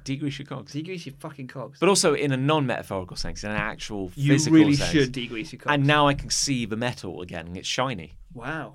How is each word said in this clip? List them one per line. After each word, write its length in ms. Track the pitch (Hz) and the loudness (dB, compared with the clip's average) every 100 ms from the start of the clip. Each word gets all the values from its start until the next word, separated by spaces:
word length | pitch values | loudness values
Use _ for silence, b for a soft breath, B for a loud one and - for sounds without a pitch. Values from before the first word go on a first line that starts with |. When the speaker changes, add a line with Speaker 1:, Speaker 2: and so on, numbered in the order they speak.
Speaker 1:
Degrease 340 | - 135 147 139 | -8 -6 -6 -8
your 60 | |
cogs. 300 | - 135 - | -12 -14 -10
Speaker 2:
Degrease 320 | - 165 180 139 | -10 -10 -12 -14
your 80 | - | -14
fucking 280 | 156 147 127 | -16 -14 -14
cogs. 300 | 135 117 - | -12 -14 2
Speaker 1:
But 80 | 175 | 4
also 240 | 190 175 | 6 4
in 200 | 143 143 | 2 2
a 40 | 131 | 2
non-metaphorical 800 | 139 156 131 104 - 98 90 - | 2 2 2 -2 -4 -6 -6 -6
sense, 260 | 87 80 | -6 -6
in 80 | 104 | -4
an 60 | 107 | -4
actual 560 | 107 - - 104 92 | -4 -6 -8 -6 -6
Speaker 2:
You 180 | 139 139 | -2 4
Speaker 1:
physical 240 | 151 151 160 | 4 6 6
Speaker 2:
really 160 | 147 | 8
Speaker 1:
sense. 160 | 139 - | 4 4
Speaker 2:
should 220 | 156 127 | 2 2
degrease 360 | 127 120 113 - | -2 -8 -8 -10
your 80 | 120 | -6
cogs. 120 | 147 | 0
Speaker 1:
And 120 | 147 139 | 2 4
now 200 | 151 143 | 6 4
I 60 | |
can 160 | 139 110 | 2 -2
see 380 | - 143 127 107 | -2 0 -2 -2
the 100 | 110 | -2
metal 460 | 123 - 95 82 | -4 -4 -10 -10
again, 240 | 87 85 82 | -10 -10 -10
and 100 | 90 | -10
it's 100 | - | -6
shiny. 460 | - 131 101 80 - - | -2 -2 -4 -12 -18 -20
Speaker 2:
Wow. 400 | 120 123 160 117 | -14 -10 -10 -12